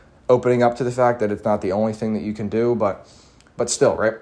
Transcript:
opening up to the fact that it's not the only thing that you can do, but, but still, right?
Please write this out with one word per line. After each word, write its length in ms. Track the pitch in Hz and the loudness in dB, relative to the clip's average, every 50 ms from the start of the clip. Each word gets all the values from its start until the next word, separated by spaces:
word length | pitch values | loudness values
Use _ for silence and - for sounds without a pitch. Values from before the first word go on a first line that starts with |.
| - _ _ _ _ - | -20 _ _ _ _ 2
opening 340 | 127 123 123 123 123 120 | 2 2 4 2 2 4
up 140 | 123 117 - | 4 2 2
to 80 | - 131 | 0 -4
the 60 | 120 | -4
fact 300 | 120 127 123 120 120 - | 0 0 2 2 2 0
that 100 | 107 104 | -2 -4
it's 140 | 104 98 - | -4 -2 -2
not 160 | 113 104 90 | -2 -2 -2
the 120 | - 95 | -2 -2
only 200 | 92 104 110 110 | -2 -2 -2 -2
thing 220 | 107 - 117 110 107 | -4 -4 -4 -4 -4
that 80 | 101 | -4
you 100 | 76 107 | -4 -6
can 160 | 104 - 110 98 | -6 -6 -6 -4
do, 260 | 110 110 117 120 120 | -2 0 0 0 0
but, 380 | 107 110 98 92 - - - - - - - _ _ _ _ _ - | 0 0 -2 -4 -4 -12 -20 -20 -20 -20 -20 _ _ _ _ _ -6
but 100 | 127 - | -4 -2
still, 260 | - - 139 113 80 | 0 2 4 4 4
right? 200 | 87 104 110 - - | 4 0 0 0 -2